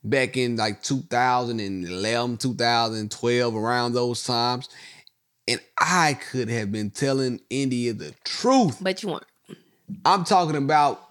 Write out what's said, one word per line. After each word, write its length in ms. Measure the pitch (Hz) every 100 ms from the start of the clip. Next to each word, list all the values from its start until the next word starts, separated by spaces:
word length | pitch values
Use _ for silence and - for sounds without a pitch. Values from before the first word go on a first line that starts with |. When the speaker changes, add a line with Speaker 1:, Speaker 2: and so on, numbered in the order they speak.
Speaker 1:
back 320 | 107 135 127 131
in, 180 | 123 113
like, 260 | 110 101
two 200 | - 135
thousand 560 | - 120 127 123 120 113
and 260 | 101 95 87
eleven, 520 | 90 104 117 120 117
two 160 | 131 110
thousand 560 | 117 117 117 110 107
twelve, 440 | - 120 120 120 110
around 380 | 110 123 120
those 300 | 120 123 117
times. 460 | - 120 120 123 - - - - _ _ _ _ -
And 120 | 120 - -
I 360 | 170 180 160 131
could 340 | - 131 113
have 220 | 117 104
been 180 | 107 104
telling 520 | - 139 135 131 120 _
India 440 | 131 135 123 120
the 200 | 110 76 -
truth. 540 | - - 233 269 202 -
Speaker 2:
But 220 | 185 185
you 60 | 202
weren't. 160 | 160 - _ _ - _ _ - - 151
Speaker 1:
I'm 180 | 196
talking 320 | 170 190 165 151
about 460 | 139 151 143 127 -